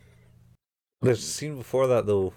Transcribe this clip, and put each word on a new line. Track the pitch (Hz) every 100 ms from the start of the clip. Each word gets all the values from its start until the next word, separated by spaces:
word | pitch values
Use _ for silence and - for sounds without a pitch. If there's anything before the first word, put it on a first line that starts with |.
| _ _ _ - _ _ _ _ _ _
there's | 123 113
a |
scene | - - 147 143
before | 113 127 131
that, | 120 104
though, | 101 95